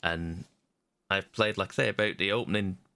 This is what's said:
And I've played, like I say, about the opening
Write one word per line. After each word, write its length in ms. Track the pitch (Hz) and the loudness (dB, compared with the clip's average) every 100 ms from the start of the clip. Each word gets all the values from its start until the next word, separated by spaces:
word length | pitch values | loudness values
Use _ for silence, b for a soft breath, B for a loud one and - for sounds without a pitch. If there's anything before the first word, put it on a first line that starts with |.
And 440 | 85 82 85 82 - _ _ _ _ _ _ | -2 -2 -4 -6 -10 _ _ _ _ _ _
I've 200 | 98 - | -2 -2
played, 240 | - 107 101 | 0 0 2
like 160 | 98 | -2
I 20 | - | 0
say, 140 | 123 | 0
about 280 | 101 107 - | 2 0 2
the 140 | 95 | 0
opening 460 | 110 - 104 98 92 - | 0 2 0 0 -4 -10